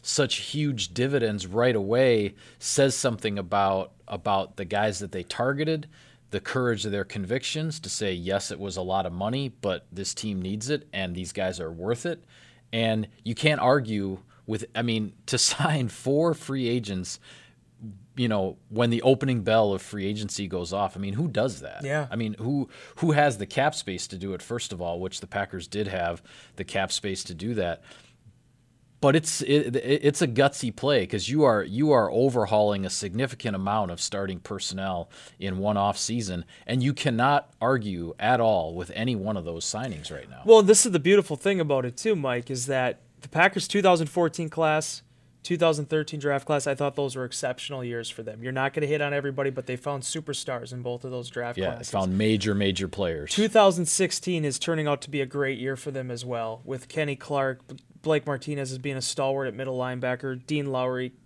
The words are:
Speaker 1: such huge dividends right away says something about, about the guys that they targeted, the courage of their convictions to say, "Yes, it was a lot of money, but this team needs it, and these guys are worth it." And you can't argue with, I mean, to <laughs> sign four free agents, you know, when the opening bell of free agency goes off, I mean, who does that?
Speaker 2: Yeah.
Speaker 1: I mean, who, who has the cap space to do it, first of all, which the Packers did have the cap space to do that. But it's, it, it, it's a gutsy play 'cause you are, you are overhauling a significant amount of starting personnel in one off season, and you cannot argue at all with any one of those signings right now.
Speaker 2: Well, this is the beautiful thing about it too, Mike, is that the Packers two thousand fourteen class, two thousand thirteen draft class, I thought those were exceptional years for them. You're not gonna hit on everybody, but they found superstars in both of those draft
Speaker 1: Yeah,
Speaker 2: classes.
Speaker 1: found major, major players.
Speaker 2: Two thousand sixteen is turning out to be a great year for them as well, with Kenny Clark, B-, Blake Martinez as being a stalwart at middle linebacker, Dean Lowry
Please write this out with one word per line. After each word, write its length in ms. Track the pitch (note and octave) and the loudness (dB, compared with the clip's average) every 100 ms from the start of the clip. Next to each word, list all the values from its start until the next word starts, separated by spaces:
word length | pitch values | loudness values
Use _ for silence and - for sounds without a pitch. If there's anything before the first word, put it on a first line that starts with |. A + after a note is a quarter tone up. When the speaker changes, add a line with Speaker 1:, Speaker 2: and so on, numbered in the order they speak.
Speaker 1:
such 340 | - - C3+ - | -2 0 0 0
huge 580 | - D3 D3 B2 F2+ | -4 -2 -2 -2 -4
dividends 540 | F2 B2+ C#3 A2+ G#2 F2+ | -2 0 2 2 -2 -2
right 280 | G2+ B2+ A2+ | 2 4 4
away 600 | G2 A#2+ C3 A#2 G2+ - - - | 2 4 6 4 2 -4 -20 -10
says 360 | - - C#3 - | -2 4 4 4
something 420 | C3+ A2 A2 G2+ | -2 0 -4 -4
about, 540 | F2+ G2+ G2 F#2+ F#2+ _ - | -2 2 4 2 -2 _ -10
about 480 | G2+ G#2 G2 F#2+ - | -6 0 0 0 -6
the 80 | F#2 | -4
guys 340 | G#2 G#2+ F#2+ | 0 0 -2
that 120 | G2 | -6
they 120 | F#2+ | -8
targeted, 640 | F2 - B2 C#3 D3+ D#3 D3+ - - _ _ | -8 -2 0 0 0 -2 -6 -18 -20 _ _
the 80 | G2+ | -8
courage 420 | - C3+ B2 A2 G#2 | -4 0 0 0 -2
of 60 | |
their 140 | G2+ F#2+ | -4 -4
convictions 760 | G#2 F#2+ B2+ - D#3 D#3+ D#3 | -6 -2 -2 -2 -4 -4 -6
to 80 | F#2+ | -8
say, 220 | - G#2 | -4 -2
"Yes, 380 | F2+ F2 G2 - | -2 0 -2 -2
it 80 | E2 | -8
was 160 | G2 F2+ | -6 -6
a 60 | |
lot 240 | F#2 F#2+ F#2 | -2 0 -2
of 80 | |
money, 360 | F2 G2+ B2+ C#3 - | -2 -2 -2 -6 -4
but 240 | G2+ F2 - | -4 -4 -6
this 220 | F2+ F#2+ | -8 -8
team 280 | - G#2+ F#2+ | -6 -4 -4
needs 280 | F#2 G#2 A#2+ | -4 -6 -4
it, 180 | D3 - | -4 -4
and 240 | F#2+ F#2 F2 | -6 -4 -4
these 160 | F2+ | -6
guys 280 | - F#2 F#2 | -2 -4 -2
are 120 | E2 | -8
worth 340 | E2 F#2 A#2+ F3 | -6 -4 -2 -2
it." 180 | E3 _ - - _ _ | -6 _ -20 -20 _ _
And 340 | A2+ A2+ A2 G#2 - | 0 2 0 -2 -8
you 100 | - A2+ | -8 0
can't 260 | D3+ D3+ | 2 4
argue 560 | B2 C#3+ A2+ G#2+ G2 F#2+ - - - | 4 4 2 -2 -2 -6 -12 -20 -8
with, 180 | A2 - A2 | -6 -4 -4
I 60 | |
mean, 320 | A#2+ A2+ G#2+ - - | 0 0 -2 -8 -4
to 100 | B2+ | 0
<laughs> 140 | - | 2
sign 360 | - C#3 D3+ A#2+ | 2 0 2 -2
four 440 | - C3 C#3+ E3+ | -4 0 2 2
free 340 | D#3 - C3+ A#2+ | 0 -4 -2 0
agents, 520 | B2 G#2+ F#2+ F2+ - - - - _ _ _ A2+ G2+ - - | 0 -2 -6 -6 -10 -16 -20 -20 _ _ _ -16 -16 -16 -2
you 100 | A#2+ | 0
know, 300 | G#2+ F#2+ - _ | 2 0 -4 _
when 200 | A2 A#2+ | 0 2
the 120 | A#2 | 4
opening 400 | C3 C3+ C3+ A#2+ | 4 4 2 0
bell 300 | G2 A2 G#2 | 4 4 4
of 80 | G2 | 2
free 240 | - G#2 G2 | -4 -4 -4
agency 420 | G#2+ G#2 - G2 | -4 -6 -6 -4
goes 260 | F2+ E2+ | -4 -4
off, 240 | F#2+ G2 F2+ | -2 -2 -2
I 20 | |
mean, 140 | G2 | -6
who 140 | G#2 E3 | -2 -2
does 340 | G#2 C3 F#2 | 0 -2 -4
that? 220 | - - | -10 -10
Speaker 2:
Yeah. 240 | C#3 D3+ C3+ | -4 -4 -4
Speaker 1:
I 40 | A2+ | -4
mean, 180 | A2 G#2+ | -4 -4
who, 280 | A2+ C#3+ C3 - - - | -2 -2 -2 -8 -20 -2
who 140 | E3+ | 2
has 260 | D3 D3 G#2+ | 6 4 2
the 80 | G2+ | -4
cap 280 | - D3 D3+ | 0 0 0
space 300 | - F#2 - | -6 -6 -6
to 100 | F#2 | -8
do 160 | G2 | -6
it, 80 | F#2 | -6
first 320 | - A#2+ - | -6 -8 -6
of 80 | F#2 | -6
all, 180 | F2 F2 | -6 -4
which 200 | F#2+ - | -6 -8
the 60 | F2+ | -8
Packers 400 | G2+ G2 F#2 E2+ | -6 -4 -6 -8
did 200 | G#2 G2+ | -4 -4
have 340 | F#2+ E2+ F2 - - - - | -2 -2 -4 -12 -20 -20 -12
the 80 | |
cap 280 | F#2+ G2 F#2+ | -4 -2 -2
space 320 | - G2+ F#2+ - | -2 -4 -6 -8
to 80 | E2+ | -8
do 180 | G2+ | -4
that. 300 | A2+ F2 E2 - - - _ - _ _ _ _ _ _ _ | -2 -2 -4 -10 -20 -20 _ -20 _ _ _ _ _ _ _
But 160 | C#3+ D3+ | 4 4
it's, 240 | D#3 - | 2 -4
it, 340 | C3+ C#3+ C3+ B2 | 2 2 4 -2
it, 240 | A#2+ C#3+ | 0 4
it's 200 | C#3+ D3 | 4 2
a 60 | D#3+ | 0
gutsy 460 | A#2 C#3 - B2 | 4 4 2 -6
play 320 | - C3+ C3+ F#2+ | -2 2 2 2
'cause 220 | G#2+ F#2 | -2 -2
you 160 | C#3+ | 4
are, 180 | C#3+ G#2+ | 6 4
you 300 | D#2+ G#2+ D3+ | 2 0 6
are 180 | C3+ G2+ | 6 6
overhauling 760 | G#2+ C3+ B2 G2+ G#2+ G#2 G2+ F#2+ | 4 4 4 4 6 4 2 -2
a 40 | |
significant 640 | - G2+ G2 C3 A#2+ A#2 | -4 -4 -2 -4 -4 -4
amount 380 | G2 F#2+ G#2+ G2 | -2 0 0 -2
of 80 | E2+ | -4
starting 400 | - G2+ G2 F2+ | -6 -4 -4 -6
personnel 680 | - G2 - F#2 F#2+ F2+ E2 - - - | -8 -8 -6 -6 -4 -4 -8 -14 -20 -8
in 180 | G2 F#2+ | -6 -2
one 180 | G2+ G#2 | 0 2
off 220 | G2+ G2 | 2 0
season, 480 | - A#2+ G#2 F2+ E2 - - | -2 -4 -4 -6 -8 -14 -4
and 160 | B2+ | 0
you 120 | B2+ | 0
cannot 560 | C3 D3 A2+ B2+ C#3+ - _ | 0 0 2 4 4 0 _
argue 560 | A2+ C3 G#2 F2 E2 - | 2 2 0 -4 -6 -2
at 220 | G#2+ - | 2 4
all 340 | A2+ F#2+ D#2+ E2+ | 6 4 2 -4
with 160 | F2 - | -8 -4
any 180 | A#2 | -2
one 220 | A2+ F#2+ G#2 | -2 -2 -4
of 80 | |
those 220 | E2 E2+ - | -4 -6 -4
signings 440 | G#2+ B2+ D#2+ - | -4 -6 -8 -10
right 200 | D2+ - | -12 -12
now. 120 | B1 G3+ | -8 10
Speaker 2:
Well, 160 | A3 | 10
this 240 | G3 A3 B3 | 12 8 6
is 80 | |
the 60 | F3 | 2
beautiful 340 | D3 G3+ - D3+ | 6 4 4 -2
thing 240 | G3 G3 | 0 0
about 240 | D#3 C#3 | 2 0
it 140 | B2 B2 | 0 -4
too, 180 | A3 G3 | 0 0
Mike, 340 | C3+ B2 A#2+ | 0 -2 -4
is 180 | C3 B2 | -6 -2
that 340 | C3+ B2+ - _ _ | 0 0 -2 _ _
the 80 | - | -6
Packers 400 | D#3 F#3 F#3+ - | 4 4 4 -2
two 140 | G3+ | 4
thousand 260 | F#3+ F3 D#3+ | 6 6 2
fourteen 400 | - E3+ E3 D#3+ | 2 0 0 -6
class, 540 | E3 D#3 D#3 D#3 - _ _ _ _ | 0 2 2 -2 -10 _ _ _ _
two 140 | - F3 | -6 2
thousand 320 | E3 D3+ C#3+ | 4 2 0
thirteen 320 | D#3 D3+ D3+ | -2 -2 -4
draft 240 | C#3+ C#3 - | -2 -2 0
class, 200 | D3 C#3+ | 0 0
I 80 | |
thought 220 | C3 C#3+ C#3 | 0 -2 0
those 220 | C#3 C3 | -4 -4
were 80 | B2+ | -8
exceptional 580 | - C3+ B2+ - C#3 | -4 -4 -6 -8 -8
years 260 | B2 A#2 A#2 | -6 -6 -8
for 140 | - | -10
them. 180 | A2 A2 | -12 -10
You're 120 | B2 | -6
not 200 | C3 C3+ | -2 0
gonna 140 | D#3 D3 | 0 0
hit 140 | D3+ | 0
on 120 | C#3+ | 0
everybody, 360 | C#3+ C#3 C3+ C#3 | 0 -2 -2 -2
but 160 | C3 B2+ | -4 -6
they 100 | B2+ | -6
found 280 | D3 C#3 | -4 -6
superstars 680 | B2+ D#3+ D3+ C#3 - B2+ A#2+ | -6 -8 -6 -8 -6 -8 -8
in 100 | B2 | -8
both 220 | B2 A#2+ | -6 -6
of 80 | C3 | -8
those 160 | B2+ B2 | -8 -8
draft 280 | B2 A#2+ A#2 | -6 -6 -2
Speaker 1:
Yeah, 140 | F#2 | -2
Speaker 2:
classes. 180 | - - | -4 -4
Speaker 1:
found 260 | G2+ F#2+ F#2+ | 0 2 4
major, 380 | G#2+ A2 G#2 G2+ | 4 4 2 2
major 320 | G2 F#2 F#2+ | 2 0 -4
players. 440 | - F#2 D#2+ D2 | -2 -2 -2 -4
Speaker 2:
Two 160 | - A3 | 0 4
thousand 380 | A3+ G3 F3 E3 | 8 6 6 0
sixteen 580 | - F#3 - - E3+ D3 | 2 0 0 -2 0 0
is 120 | B2+ | -2
turning 280 | - D#3+ D3 | -2 0 0
out 140 | C#3+ | -2
to 80 | - | -4
be 100 | D3 | -4
a 60 | C3 | -4
great 340 | C#3 C#3 C3+ | -2 -2 -2
year 160 | B2+ C3+ | -4 -6
for 160 | D3+ | -6
them 180 | C3 B2+ | -8 -6
as 140 | A#2+ | -8
well, 380 | B2 A#2 A2+ A2+ | -6 -4 -4 -8
with 240 | - C3 - | -8 -10 -6
Kenny 300 | D#3+ D3 C3+ | -4 -2 -4
Clark, 500 | - C#3+ C3+ B2+ - | -4 0 0 -2 -12
B-, 80 | C3+ _ - | -20 _ -8
Blake 240 | D#3 D3+ D3 | 0 2 2
Martinez 420 | C3+ D3+ C#3+ C3+ | -6 -4 -6 -6
as 60 | C3 | -6
being 180 | C#3 C3+ | -6 -4
a 40 | |
stalwart 460 | B2+ - C3+ C3+ C3+ | -4 -2 0 0 -2
at 60 | |
middle 240 | G#2+ C3+ B2+ | -4 -6 -4
linebacker, 680 | B2+ B2+ B2+ B2+ C#3 B2+ B2+ | -4 -2 -4 -2 -4 -8 -4
Dean 240 | D3+ C#3 | -4 -2
Lowry 400 | B2+ B2+ B2+ B2+ - | -2 0 -2 -6 -10